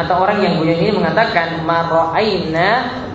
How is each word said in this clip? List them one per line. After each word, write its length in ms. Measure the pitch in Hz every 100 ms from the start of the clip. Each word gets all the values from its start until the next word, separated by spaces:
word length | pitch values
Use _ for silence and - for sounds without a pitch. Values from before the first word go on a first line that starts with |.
| 165
atau 160 | 175
orang 160 | 190 208
yang 220 | 180 170
guyon 180 | 160 165
ini 140 | 202
mengatakan, 720 | 196 160 208 226 175 165 165 165
"Ma 220 | 170 160
ra'aina 1000 | 160 165 165 214 185 160 160 185 240 247 - -